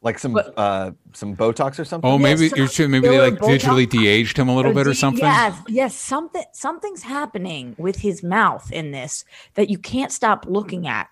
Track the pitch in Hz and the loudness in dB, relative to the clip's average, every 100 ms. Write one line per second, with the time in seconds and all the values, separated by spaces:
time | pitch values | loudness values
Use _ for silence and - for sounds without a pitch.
0 | 117 107 135 110 - - 101 95 95 - | -4 -4 -2 -2 -2 -2 -2 -2 -6 -12
1 | _ - 104 98 113 113 139 139 156 170 | _ -14 -12 -2 -2 0 -4 -4 -10 -2
2 | 131 139 139 156 160 - 135 - 151 135 | 2 4 4 4 2 2 0 2 2 4
3 | 123 135 131 110 208 135 131 131 123 120 | 6 6 6 4 2 2 4 4 4 4
4 | 107 104 113 - 127 127 135 135 139 131 | 4 4 2 0 2 2 2 2 0 0
5 | 139 131 151 220 226 170 - 226 262 - | 0 2 2 2 2 -2 -4 -2 -2 -4
6 | - 269 330 359 - - 269 330 415 370 | -6 -6 -6 -10 -12 -10 -8 -8 -10 -12
7 | 233 277 294 202 185 156 123 120 175 196 | -10 -8 -6 -8 -8 -10 -12 -6 -6 -2
8 | 208 175 175 196 196 143 - 151 156 139 | -4 -4 -2 2 2 0 -8 -10 -8 -10
9 | 127 - - - - - 208 185 - 247 | -10 -12 -14 -20 -10 -2 -2 -2 -4 -6
10 | 269 - 226 196 - 190 208 185 156 110 | -6 -2 0 0 -2 -4 -4 -8 -6 -6
11 | - | -8